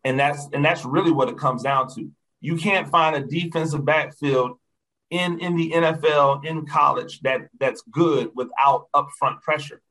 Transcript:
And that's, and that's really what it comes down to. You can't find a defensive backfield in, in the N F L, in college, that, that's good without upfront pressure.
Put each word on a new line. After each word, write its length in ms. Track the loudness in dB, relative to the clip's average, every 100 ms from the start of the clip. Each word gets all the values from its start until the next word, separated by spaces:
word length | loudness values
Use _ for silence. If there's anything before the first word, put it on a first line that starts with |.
And 140 | -2 2
that's, 300 | 0 0 -6
and 100 | 0
that's 220 | 0 0 -2
really 260 | 0 2
what 160 | 2 0
it 80 | 0
comes 260 | -4 -2
down 320 | -2 -2 -2 -8
to. 120 | -14 _ _ _
You 160 | -6 -4
can't 320 | 0 0 2
find 260 | 2 2
a 120 | 0 -4
defensive 580 | -4 -2 -4 -2 -2
backfield 680 | 0 0 0 -4 0 0 0 -6 _ _ _ _ _
in, 280 | -4 -2 -4
in 160 | -2 0
the 180 | 2
N 100 | 2
F 180 | 2 2
L, 380 | 2 4 4 2
in 220 | -4 -8
college, 560 | -4 2 2 2 -6 -6
that, 280 | -2 -2 -6 _
that's 240 | -4 -4 -8
good 400 | 0 2 2 -2
without 520 | -6 -4 2 4 4 0
upfront 480 | -2 -2 -2 -2 -2
pressure. 400 | -4 -4 -4 -18 _